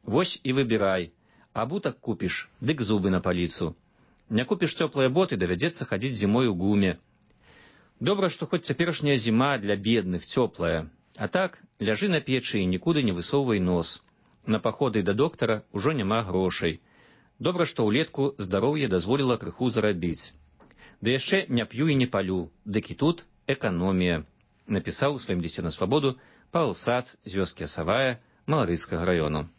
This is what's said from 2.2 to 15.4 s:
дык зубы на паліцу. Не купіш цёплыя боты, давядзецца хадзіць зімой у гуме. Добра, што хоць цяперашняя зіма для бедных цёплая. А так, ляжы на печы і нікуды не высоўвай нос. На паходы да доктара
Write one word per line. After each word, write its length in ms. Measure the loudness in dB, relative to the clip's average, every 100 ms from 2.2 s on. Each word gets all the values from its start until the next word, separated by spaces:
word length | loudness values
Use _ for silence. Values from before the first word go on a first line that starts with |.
| -4 -4 -10 _
дык 160 | -2 0
зубы 320 | 0 2 2
на 80 | 2
паліцу. 560 | 0 0 -2 -2 -6 -6 _ _ _ _ _
Не 160 | -2 0
купіш 320 | 0 0 0
цёплыя 320 | -2 2 2
боты, 240 | 4 2 0
давядзецца 480 | 0 0 -2 -4
хадзіць 320 | -6 -4 -4 0
зімой 320 | 2 4 2
у 80 | 2
гуме. 400 | 2 4 2 0 _ _ _ _ _ -20 -20 _ _ _
Добра, 320 | -2 0 0
што 160 | -2 -4
хоць 160 | -4
цяперашняя 560 | -2 -2 -2 0 2 2
зіма 380 | 4 4 4 0
для 160 | 0 0
бедных 480 | 2 2 2 -4
цёплая. 640 | -2 0 0 0 0 0 -4 _ _ -8
А 80 | -2
так, 320 | 0 -2 -6 -20 _
ляжы 320 | -2 0 0
на 160 | 0
печы 400 | 0 -2 0 0
і 60 | 0
нікуды 320 | 0 0 2
не 80 | 2
высоўвай 480 | -2 0 0 2 2
нос. 380 | 2 0 -2 -8 _ _ _ _ -4
На 180 | 0
паходы 400 | 0 0 0 2
да 80 | 0
доктара 480 | 2 0 0